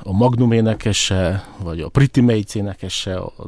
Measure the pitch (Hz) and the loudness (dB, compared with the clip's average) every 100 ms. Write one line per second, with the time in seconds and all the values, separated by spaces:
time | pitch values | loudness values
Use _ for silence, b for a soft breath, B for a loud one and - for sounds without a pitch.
0 | - 98 123 120 123 117 110 110 110 101 | -2 2 2 4 2 4 2 0 -2 0
1 | - 95 90 98 B B 90 82 76 - | 0 0 0 -2 B B -8 -8 -2 2
2 | 139 - 120 110 101 110 101 92 95 - | 2 4 4 2 -2 -6 -6 -8 -8 -8
3 | - 92 87 - | -6 -6 -8 -12